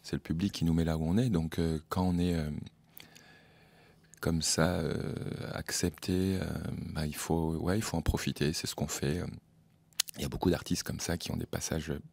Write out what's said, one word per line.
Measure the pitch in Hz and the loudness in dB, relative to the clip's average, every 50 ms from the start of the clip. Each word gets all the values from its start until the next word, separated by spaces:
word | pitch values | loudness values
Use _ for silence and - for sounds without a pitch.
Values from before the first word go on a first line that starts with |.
| - | -6
C'est | - - | -4 -6
le | 69 | -4
public | - - 82 82 98 98 - | -2 -2 0 0 0 0 0
qui | - 82 | 2 2
nous | 82 82 | 4 4
met | 82 82 | 4 4
là | 82 80 | 4 2
où | 80 80 | 2 2
on | 80 87 | 2 4
est. | 110 131 127 | 4 4 4
Donc, | 104 82 80 80 - | 4 2 2 2 0
euh, | - 85 82 80 78 - _ | 0 0 2 0 -2 -4 _
quand | - 92 90 | 0 2 2
on | 90 87 | 4 4
est, | 87 87 90 87 | 2 2 2 2
euh, | 82 76 76 76 - - - - _ _ _ - - - - - - - - - - - - - - - - - - - - - - - - - - | 0 0 -2 -4 -6 -8 -10 -16 _ _ _ -20 -20 -20 -20 -20 -20 -20 -20 -20 -20 -20 -20 -20 -20 -20 -20 -20 -20 -20 -20 -20 -20 -20 -20 -14 -2
comme | - 82 82 80 | 0 0 2 2
ça, | 78 - - - 80 87 90 | 2 2 4 4 4 4 4
euh, | 87 82 - - - - - - - - - - - - - - | 0 0 0 -2 -2 -2 -4 -4 -4 -4 -6 -6 -6 -8 -6 -6
accepté, | - - - - - - 87 - - - - 92 92 95 95 95 92 | -6 -6 -4 -2 0 0 0 -2 -2 -2 0 2 2 2 2 2 0
euh, | 87 80 78 78 - - - - - - 80 | -2 -2 -4 -4 -4 -4 -6 -6 -6 -4 -2
bah, | 78 76 | -2 -2
il | 76 73 | -2 -2
faut, | - - - 82 82 80 82 82 | -4 -2 0 2 2 2 0 0
ouais, | 80 78 82 95 | 0 0 2 2
il | 110 113 | 0 0
faut | - - | 0 -2
en | 82 | 0
profiter. | - - - 80 - 71 67 - 73 73 80 | 0 2 0 2 0 -2 0 2 2 2 2
C'est | - - | 0 -4
ce | - - | -6 -2
qu'on | - 73 | -2 -2
fait. | 73 - - - 69 80 87 - - - - _ _ _ _ _ _ _ _ _ _ - - - - - | -2 -2 -2 0 0 0 0 -4 -6 -8 -12 _ _ _ _ _ _ _ _ _ _ -2 -2 -2 -2 0
Il | - - | -6 -4
y | |
a | 64 | -4
beaucoup | - - - 92 | -4 2 4 4
d'artistes | 85 - - - 87 - | 4 4 2 -2 -2 -2
comme | - - - - | -2 -6 -6 -4
ça | - - 85 | -2 -2 -2
qui | 82 - - | -2 -2 -4
ont | 80 | -2
des | 80 82 | -4 -4
passages | - - - - - - 80 78 80 73 73 - - | -4 -4 -6 -2 -2 -2 -2 -2 -4 -6 -6 -8 -14